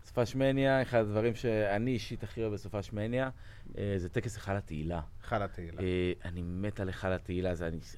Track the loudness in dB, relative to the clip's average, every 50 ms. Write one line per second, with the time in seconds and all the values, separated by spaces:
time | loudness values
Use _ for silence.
0 | -18 -2 0 0 0 2 2 2 4 4 6 6 6 6 6 4 4 4 4 4
1 | 4 6 4 4 4 4 2 2 0 2 4 4 4 4 2 2 2 2 0 0
2 | -2 -4 -6 -6 -6 -6 -4 -2 -2 0 -2 -2 -6 -4 -4 -4 -4 -2 -4 -2
3 | -2 0 0 0 0 -2 -4 -10 -14 -14 -14 -12 -12 -10 -6 -2 0 0 0 0
4 | 0 0 -2 -2 -2 -2 -6 -6 -4 -2 -2 -2 -2 -4 -4 -2 -2 -2 -2 -2
5 | -4 -6 -10 -12 -4 -2 0 0 0 -2 -4 -8 -8 -8 -4 -2 0 2 2 4
6 | 2 2 0 -2 -6 -6 -4 -4 -4 -2 -2 -2 -2 -2 -2 -2 -2 -2 -2 -2
7 | 0 0 0 0 -2 -2 0 2 2 2 0 0 -2 -2 -2 -4 -8 -10 -8